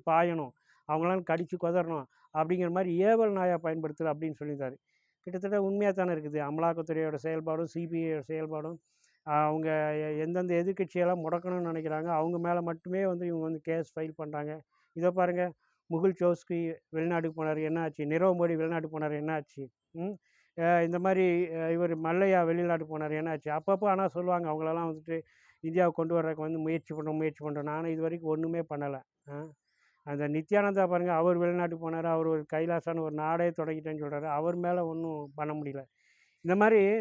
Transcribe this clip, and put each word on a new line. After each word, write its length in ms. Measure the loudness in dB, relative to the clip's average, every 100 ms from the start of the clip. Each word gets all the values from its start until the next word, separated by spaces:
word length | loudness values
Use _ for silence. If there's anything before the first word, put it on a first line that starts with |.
| 4
பாயணும், 480 | 4 4 2 -4 -10 _ _ -4
அவங்களால 340 | 0 2 0 0
கடிச்சு 320 | -2 -2 -2
குதறணும்" 480 | 0 0 0 -2 -6 _ _ -2
அப்படிங்கிற 340 | 0 0 0
மாதிரி 200 | 0 0 2
ஏவல் 300 | 4 4 4
நாயா 260 | 2 2 2
பயன்படுத்துது 520 | 0 -2 -4 -2 -2
அப்படின்னு 280 | -2 -4 -6
சொல்லியிருந்தாரு. 380 | -8 -6 -6 -8 _ _ _ _ -10
கிட்டத்தட்ட 300 | -6 -2 0
உண்மையா 300 | 0 2 2
தானே 200 | 2 0
இருக்குது. 280 | 0 -2 -4
அமலாக்கத்துறையோட 760 | -2 0 0 0 -2 -2 -2 -2
செயல்பாடும், 520 | -4 -4 -4 -4 -4
சி 120 | -6 -4
பி 120 | -4
ஐ 80 | -2
யோட 160 | -4
செயல்பாடும், 520 | -4 -6 -6 -6 -8 -10 _ _ _ _ 0
அ, 60 | 2
அவங்க 300 | 4 2 2 2 2 0
எ-, 180 | -2 -2
எந்தெந்த 340 | -2 0 2 2
எதிர்க்கட்சியெல்லாம் 680 | 2 0 -2 2 2 2
முடக்கணும்னு 480 | 0 -2 -2 -2 -2
நினைக்கிறாங்க, 400 | -2 -2 -2 0
அவங்க 260 | 0 0 0
மேல 180 | 0 0
மட்டுமே 400 | 0 -4 -4 0 0
வந்து 200 | 0 -2
இவங்க 180 | -2 -2
வந்து 160 | -4
கேஸ் 280 | -2 -2 -2
ஃபைல் 220 | -6 -8 -6
பண்றாங்க. 380 | -8 -6 -6 -8 -14 _ _ -2
இதோ 160 | 0
பாருங்க, 340 | 2 2 2 -2 -4 _ _ -4
முகுல் 260 | 2 2 4
சோஸ்கி 440 | 2 2 -2 -4 -2 -6 _
வெளிநாட்டுக்கு 480 | -4 0 0 0 -2
போனாரு, 260 | -2 0
என்ன 180 | 0 0
ஆச்சு? 240 | -2 -4 -2
நிரவ் 320 | 2 4 4
மோடி 180 | 2 2
வெளிநாட்டுக்கு 400 | 0 -2 -4 -4
போனாரு, 220 | -2 -2
என்ன 160 | -2
ஆச்சு? 300 | -4 -6 -12 -14 _ _ -8
ம்? 180 | -6 -8 _ _ _ -2
அ, 100 | 4 4
இந்த 160 | 4 2
மாதிரி, 260 | 2 4 4 4 0
அ, 140 | -2 -2
இவர் 240 | 0 0 0
மல்லையா 420 | 0 2 4 6 4
வெளிநாட்டுக்கு 480 | 2 2 0 -2
போனாரு, 240 | -6 -4 -2
என்ன 140 | -2
ஆச்சு? 200 | -4 -4
அப்பப்போ 380 | -2 0 2 2
ஆனா 180 | 2 2
சொல்லுவாங்க, 400 | 0 0 0 0
அவங்களெல்லாம் 420 | -2 -2 -2 -2
வந்துட்டு 280 | -6 -6 -8 -8 _ _ _
இந்தியாவுக்கு 360 | -2 2 2 2
கொண்டு 140 | 0
வர்றதுக்கு 300 | 0 0 -2
வந்து 160 | -4 -4
முயற்சி 320 | -2 -2 -4
பண்றோம், 240 | -6 -4 -2
முயற்சி 240 | -2 -4
பண்றோம். 300 | -6 -6 -4
ஆனா 160 | -4 -4
இது 140 | -2
வரைக்கும் 300 | -2 -4 -2
ஒண்ணுமே 300 | -2 -2 -4 -4
பண்ணல. 280 | -6 -6 -8 -12 _ -14
அ, 100 | -12 -12 -16 _ _ _ _ -8
அந்த 180 | -4 -2
நித்யானந்தா 560 | -2 2 2 4 2 2
பாருங்க, 280 | 2 2
அவர் 240 | 2 4 4
வெளிநாட்டுக்கு 460 | 2 0 -2 -4
போனாரு, 240 | -4 -2 0
அவர் 200 | 0 2
ஒரு 160 | 0 -2
கைலாசான 540 | -2 0 0 -2 -2
ஒரு 140 | -2 -2
நாடே 320 | -2 2 0
தொடங்கிட்டேன்னு 540 | 0 -4 -4 -6 -6
சொல்றாரு, 240 | -6 -4 -2
அவர் 260 | 0 0 0
மேல 280 | 0 0 0
ஒண்ணும் 360 | -4 -6 -6 -8 -6
பண்ண 160 | -4
முடியல. 280 | -4 -6 -8 -12 _ _ _ _ _ 0
இந்த 100 | 4
மாதிரி 240 | 6 8 6 4